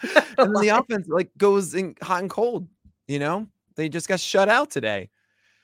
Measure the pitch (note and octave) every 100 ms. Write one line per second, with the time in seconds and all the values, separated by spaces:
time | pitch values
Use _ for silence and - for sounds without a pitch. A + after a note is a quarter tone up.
0 | - D4+ - B3+ G3+ G3+ G#3 A3+ C4 G#3+
1 | D#3+ E3+ F3+ - G3+ G3+ E3 F3+ F3+ -
2 | - F3+ F#3 - A#3+ G3 E3+ _ _ _
3 | - C#3+ D3 G3 A3 _ _ - D#3 E3
4 | - F#3 - G3 G3 A#3+ D4 - A2 G2+
5 | F#2 _ _ _ _ _